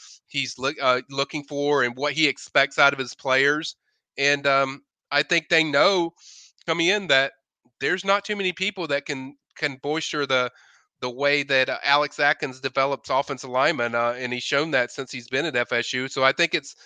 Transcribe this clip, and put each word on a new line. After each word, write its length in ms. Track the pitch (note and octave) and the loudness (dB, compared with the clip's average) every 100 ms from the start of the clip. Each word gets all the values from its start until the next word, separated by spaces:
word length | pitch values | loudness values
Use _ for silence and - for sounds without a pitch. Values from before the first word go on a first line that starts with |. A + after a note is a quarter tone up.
| - - _ | -20 -20 _
he's 320 | D3 C3 - | -6 -6 -4
look-, 180 | C3 D#3 | -4 0
uh, 200 | C3+ B2+ C3+ | 0 0 -2
looking 340 | C3+ C#3 D3+ C#3+ | -4 -4 -4 -6
for 380 | C#3+ C#3+ C#3+ | -2 2 2
and 120 | B2 B2 | 2 0
what 160 | C#3+ | -4
he 140 | C#3+ D3+ | 0 0
expects 500 | C3 - D3 C#3+ - | -2 -2 0 2 4
out 160 | C#3+ | 4
of 60 | C#3 | 4
his 160 | B2 - | -4 -6
players. 600 | C#3 C3 C#3+ D3+ D#3+ - _ _ _ - | 0 2 2 0 -4 -12 _ _ _ -2
And, 280 | C#3+ C#3+ C#3 | 0 2 2
um, 380 | C#3 C3+ C#3 _ _ - | 2 2 -4 _ _ -4
I 120 | C#3+ | -2
think 260 | C#3+ E3+ D#3 | 0 0 0
they 140 | E3 | 0
know 500 | D#3+ C#3 F3 F#3+ E3+ - - - - _ - | 2 4 4 4 0 -6 -20 -20 -20 _ -4
coming 200 | E3 E3+ | 0 0
in 200 | G#3 F#3 | 0 2
that 260 | C3+ C3+ - _ _ _ - | 2 2 -4 _ _ _ -6
there's 260 | C#3 F3+ G3 | -4 -2 0
not 200 | G3+ - | 0 0
too 100 | G#3 | -4
many 180 | F#3 | -2
people 320 | E3+ F#3+ G3 D#3+ | -2 -4 -4 -2
that 180 | C#3+ C#3 | -2 -2
can, 300 | C3+ C3 C#3+ _ - | -8 -8 -14 _ -6
can 220 | D3+ C3 | -6 -4
boister 500 | C#3+ D#3 - D#3 C#3 | -4 -4 -4 -4 0
the, 240 | C3 B2 - _ _ _ _ | 0 0 -6 _ _ _ _
the 100 | B2+ | -8
way 320 | B2 C#3+ C#3+ | 0 2 2
that, 260 | C#3 C3+ C3 | 2 2 2
uh, 100 | B2+ | 0
Alex 360 | C3 C#3+ D3 - | 2 2 2 0
Atkins 400 | C#3+ D3+ C#3 C3 | 0 0 -4 -6
develops 500 | C3+ C3+ C3+ C3+ - | -4 0 0 0 -2
offensive 400 | C3+ C#3+ C3+ C3 | -2 -2 -6 -4
linemen, 460 | B2+ D3 D3+ A#2+ A#2 | 0 2 2 -2 0
uh, 160 | A#2+ B2 | 0 -2
and 140 | B2+ | -4
he's 100 | B2 | -6
shown 260 | - C#3+ D#3+ | -2 0 0
that 200 | C#3 A#2+ | 0 0
since 200 | - C3 | -4 -10
he's 180 | B2+ A#2 | -10 -6
been 160 | C3 D#3+ | -2 0
at 100 | B2 | -2
F 160 | A#2+ | 0
S 200 | A#2+ A#2+ | -2 -2
U. 140 | B2+ C3 | -4 -4
So 160 | C#3+ | 0
I 80 | C3 | 2
think 220 | C#3 E3+ | 2 0
it's 220 | E3 C#3+ - | -2 -6 -16